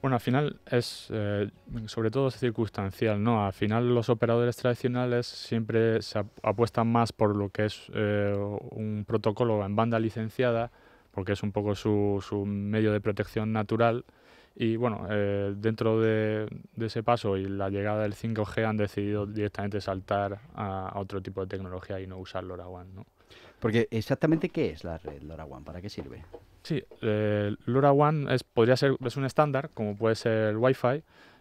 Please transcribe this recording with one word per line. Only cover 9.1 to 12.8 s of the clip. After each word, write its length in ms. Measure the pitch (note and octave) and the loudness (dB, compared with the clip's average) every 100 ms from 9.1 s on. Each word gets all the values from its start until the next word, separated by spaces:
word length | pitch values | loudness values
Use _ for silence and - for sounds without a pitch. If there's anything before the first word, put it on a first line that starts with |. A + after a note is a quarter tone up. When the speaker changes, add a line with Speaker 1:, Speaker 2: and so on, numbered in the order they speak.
| A2+ A2 G#2 A#2+ G#2+ G2 | 0 0 2 2 2 2
Speaker 1:
en 80 | |
banda 240 | G#2 A2+ A2+ | 2 2 2
licenciada, 720 | A2 A2 A2 - B2+ A2+ A#2+ - - - _ | 0 -2 -8 0 2 2 -2 -8 -20 -20 _
porque 220 | - F#2+ | -6 -2
es 100 | G2+ | -2
un 80 | G#2 | 0
poco 240 | G2+ G#2 | 0 0
su, 500 | G2+ A2 G#2 G2+ G2+ | 0 2 2 2 0
su 220 | - G#2 G2+ | -2 -4 -2
medio 460 | G2+ G2+ G#2+ | -4 -2 2